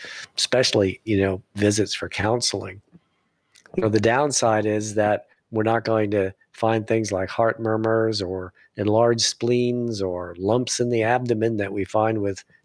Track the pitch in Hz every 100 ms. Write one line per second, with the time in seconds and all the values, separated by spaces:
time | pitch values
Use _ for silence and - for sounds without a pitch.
0 | - - - - - 127 123 110 95 92
1 | 110 98 98 95 _ 101 104 107 95 -
2 | 87 - 104 120 - 98 95 95 _ -
3 | _ _ _ _ _ - _ - 107 104
4 | 113 127 147 127 117 107 107 107 107 104
5 | 104 101 - _ _ 110 110 113 113 110
6 | 104 104 95 - _ - 113 113 107 113
7 | 104 95 95 - 113 110 113 110 110 113
8 | 113 107 90 92 92 _ _ - 104 107
9 | 120 117 - - 120 123 123 120 120 104
10 | 95 90 87 87 95 120 123 - 120 117
11 | 110 123 120 107 113 107 98 101 92 110
12 | 110 110 101 95 - _